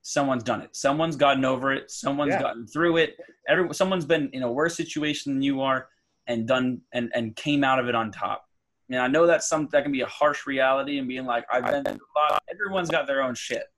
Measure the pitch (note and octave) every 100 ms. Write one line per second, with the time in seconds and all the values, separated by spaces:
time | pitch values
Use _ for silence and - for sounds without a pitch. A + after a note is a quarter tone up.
0 | - D3 C#3 B2+ A2+ A2+ - - C#3 D3+
1 | E3 C#3+ C#3+ C3+ C3 B2+ C3+ C3+ - -
2 | B2+ C#3+ D3 F3+ C#3 A#2 A2+ D3 E3+ E3
3 | D#3 - - _ - D#3+ F3 - F#3+ F#3
4 | D3 D#3+ C#3 C3 B2 B2 E3 E3 D#3+ D#3
5 | D3+ D3 C#3+ C3+ C#3 C3+ C3+ C3 - _
6 | _ _ - A#2 A2+ B2+ B2+ B2 _ B2
7 | A#2+ A#2+ A#2 G#2+ D3+ C#3+ C3+ C3 B2 A#2+
8 | A2 F#2+ G2 G#2+ _ _ _ _ - B2+
9 | B2+ D3 E3+ D#3+ - D#3+ C#3+ D3 C#3+ C3+
10 | A2+ - D3 C#3+ C#3 C3+ C3 C3+ C3+ C#3+
11 | B2+ B2+ B2+ A#2 A#2+ B2+ B2+ C#3+ C#3 C#3+
12 | - D3+ D3+ D3+ - F3+ G3+ F#3+ E3+ E3
13 | C#3 C3+ C3 A#2+ - A2+ -